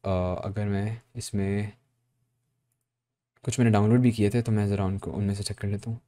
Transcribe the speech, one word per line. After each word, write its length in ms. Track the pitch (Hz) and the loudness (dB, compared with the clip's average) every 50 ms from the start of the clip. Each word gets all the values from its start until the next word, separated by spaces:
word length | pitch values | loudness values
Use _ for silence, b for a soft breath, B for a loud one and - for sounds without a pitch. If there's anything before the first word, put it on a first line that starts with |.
| - | -2
अ, 380 | 98 95 90 90 90 90 - - | 0 0 0 0 -2 -4 -4 -6
अगर 200 | 98 98 107 104 | -6 -4 -4 -2
मैं 360 | 104 101 98 101 107 113 117 _ _ _ | -2 -2 -2 -2 -4 -6 -8 _ _ _
इसमें, 580 | 120 - - - 101 98 98 98 101 104 104 - _ _ _ _ _ _ _ _ _ _ _ _ _ _ _ _ _ _ _ _ _ _ _ _ _ _ _ _ _ _ _ _ _ _ | -12 -10 -6 -4 -2 -2 0 -2 -2 -4 -6 -10 _ _ _ _ _ _ _ _ _ _ _ _ _ _ _ _ _ _ _ _ _ _ _ _ _ _ _ _ _ _ _ _ _ _
कुछ 160 | - - - | -6 0 2
मैंने 120 | 120 117 | 4 4
डाउनलोड 280 | 107 101 104 107 120 123 | 6 6 6 6 4 6
भी 120 | 123 123 | 4 4
किए 180 | 110 - 104 101 | 4 4 2 2
थे, 120 | 98 120 | 2 0
तो 100 | 117 - | 0 2
मैं 160 | 110 107 104 | 0 0 2
ज़रा 180 | 101 101 98 98 | 0 0 0 0
उनको, 260 | 95 98 98 - - | -2 -2 -4 -6 -6
उनमें 240 | - - 101 98 98 | -4 -2 -2 -2 -2
से 80 | 101 101 | -4 -6
चेक 140 | - 101 | -8 -8
कर 100 | - - | -6 -4
लेता 240 | 101 104 101 - 117 | -4 -4 -4 -6 -8
हूँ। 80 | 113 117 _ | -10 -10 _